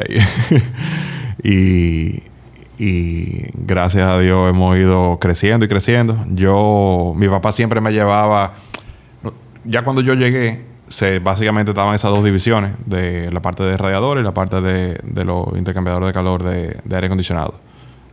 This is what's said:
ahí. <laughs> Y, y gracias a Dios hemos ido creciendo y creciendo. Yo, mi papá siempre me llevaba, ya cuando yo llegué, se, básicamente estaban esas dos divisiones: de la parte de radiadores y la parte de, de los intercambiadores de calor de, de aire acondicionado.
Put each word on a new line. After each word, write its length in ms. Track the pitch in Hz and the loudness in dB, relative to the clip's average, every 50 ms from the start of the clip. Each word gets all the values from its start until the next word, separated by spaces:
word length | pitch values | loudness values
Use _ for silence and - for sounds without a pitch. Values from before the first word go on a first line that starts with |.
| - - | -4 -2
ahí. 520 | - 107 104 - - - 120 - 165 131 | 0 2 2 2 0 -2 -4 0 0 0
<laughs> 20 | - - - - - - - - - - - - 123 120 98 - - | 0 0 -6 -8 -8 -6 -6 -6 -8 -8 -8 -10 -10 -10 -10 -4 -2
Y, 800 | 104 98 95 95 95 92 87 85 85 82 80 80 87 - - - - - - - - - - - - - - | 0 2 2 4 2 2 2 2 0 0 -2 -2 -4 -6 -8 -12 -16 -20 -20 -20 -20 -20 -20 -20 -20 -10 -6
y 680 | 110 98 92 87 85 85 85 85 85 87 87 85 - - - | -4 -2 -2 -2 -2 -4 -4 -6 -6 -6 -8 -8 -8 -10 -10
gracias 540 | - 85 - 95 90 87 92 92 98 92 92 | -10 -6 -2 0 0 2 2 2 2 4 4
a 120 | 92 92 | 4 4
Dios 300 | 92 92 92 92 92 92 | 4 4 4 4 4 4
hemos 280 | 90 92 92 92 92 92 | 4 4 4 4 4 4
ido 400 | 95 92 92 92 90 87 87 87 | 4 4 4 4 4 2 0 0
creciendo 460 | - 90 85 - - 101 113 117 110 | 0 0 0 0 2 2 2 2 2
y 20 | 104 | 2
creciendo. 500 | 104 98 - - 120 120 120 113 113 113 98 87 | 2 0 2 2 2 2 2 2 0 -2 -2 -2
Yo, 840 | 92 92 95 95 98 101 104 107 107 101 98 95 92 90 85 87 78 | 0 0 2 4 4 4 4 4 4 4 4 2 2 2 0 0 0
mi 120 | 85 101 98 | 2 2 2
papá 240 | 98 95 90 107 | 2 2 0 -2
siempre 300 | 104 - 117 110 113 113 | 0 0 -2 0 0 0
me 100 | 110 110 | 0 0
llevaba, 640 | 107 107 104 101 101 104 104 107 104 101 98 95 - - - - - - - - - - - - - - - 113 - - - - - - - | 0 2 2 2 2 2 2 2 2 2 0 -2 -4 -12 -18 -18 -18 -18 -18 -20 -20 -20 -20 -20 -20 -14 -12 -12 -12 -14 -20 -20 -20 -16 -8
ya 200 | 113 113 120 120 | -2 -2 0 0
cuando 180 | 135 135 131 | 2 0 2
yo 120 | 127 131 131 | 2 2 2
llegué, 520 | 131 127 123 127 131 120 113 113 - - - - - - - | 2 2 2 2 2 0 -2 -4 -6 -12 -18 -20 -20 -18 -16
se, 320 | - - 104 95 95 90 | -6 -2 0 0 0 0
básicamente 520 | 87 95 95 101 110 107 107 107 104 104 | 0 -2 0 0 0 0 2 2 0 0
estaban 240 | 101 101 98 104 104 | 0 0 2 2 2
esas 160 | 101 - 104 | 0 0 2
dos 120 | 101 101 104 | 2 4 4
divisiones: 480 | 104 98 92 - 117 113 107 98 98 - - - | 4 2 2 2 2 2 2 0 -2 -6 -8 -6
de 460 | - 95 90 90 87 87 90 85 87 | -4 -4 -2 -2 -2 -4 -4 -6 -4
la 100 | 87 87 | -6 -4
parte 220 | 87 92 90 - 95 | -4 -4 -4 -2 -2
de 140 | 92 95 95 | -2 -2 -2
radiadores 440 | 98 95 95 98 117 139 143 135 | -2 -2 0 0 0 -2 -2 -2
y 40 | 117 | -2
la 80 | 98 92 | -2 -2
parte 280 | 98 95 92 98 95 | -2 -2 -2 -2 -2
de, 380 | 92 92 92 92 92 90 85 - - | 0 0 0 -2 -2 -4 -6 -8 -8
de 220 | - - 92 90 | -8 -6 -4 -4
los 220 | 92 87 87 90 - 92 | -2 -2 -4 -4 -4 -4
intercambiadores 520 | 92 90 95 92 92 90 90 90 90 92 95 | -4 -4 -4 -2 -2 -2 -2 -2 -2 -2 -2
de 60 | 92 | -2
calor 300 | 95 92 92 92 90 90 | -2 0 0 0 -2 -2
de, 340 | 90 90 87 82 80 - - - | -2 -4 -4 -4 -6 -8 -10 -8
de 120 | - 92 | -6 -4
aire 120 | 92 92 92 | -4 -2 -2
acondicionado. 480 | 95 95 87 - 87 82 73 - - - - - - - - - - - - - | -2 -2 -2 -2 -4 -4 -4 -6 -8 -10 -18 -20 -20 -20 -20 -20 -20 -20 -20 -20